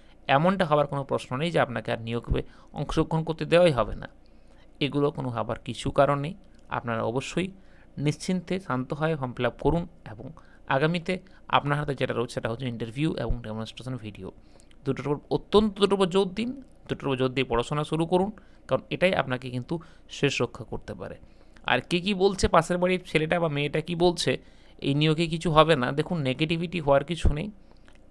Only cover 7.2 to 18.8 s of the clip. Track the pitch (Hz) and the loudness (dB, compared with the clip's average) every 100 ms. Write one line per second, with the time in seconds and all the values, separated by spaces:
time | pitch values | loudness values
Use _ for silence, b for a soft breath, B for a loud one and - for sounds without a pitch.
7.2 | - - 190 - b b b - 143 151 | -4 -4 -6 -10 b b b -2 -2 -2
8.2 | - 185 - 180 - 127 127 143 156 156 | -2 -4 -4 -6 -4 -4 -4 -4 -2 -2
9.2 | 131 117 123 - 143 165 175 - - 107 | -4 -2 -4 0 0 0 -2 -12 -16 -14
10.2 | 131 - B B - 135 156 175 165 185 | -14 -16 B B -2 2 2 0 -2 -6
11.2 | b b - 131 139 147 147 131 127 117 | b b 0 2 2 0 -2 -2 -2 -2
12.2 | 123 - 117 120 131 113 113 113 160 - | -4 -4 -6 -6 -8 -8 -8 -2 -2 0
13.2 | 117 120 113 110 110 - 131 123 107 98 | -2 -2 -4 -8 -8 -10 -10 -10 -10 -12
14.2 | 92 - b b b - - 131 131 147 | -14 -14 b b b -6 -4 -4 -2 -4
15.2 | - 147 - 202 220 196 196 196 185 190 | -2 -4 4 4 4 2 2 4 2 2
16.2 | 196 190 240 277 - - - 139 143 127 | 0 -2 -6 -8 -14 -18 -10 -6 -2 0
17.2 | 131 127 127 117 117 151 151 160 165 180 | 0 0 0 -2 0 -4 -2 -2 2 2
18.2 | 196 - B B - 131 | 0 -4 B B -4 -4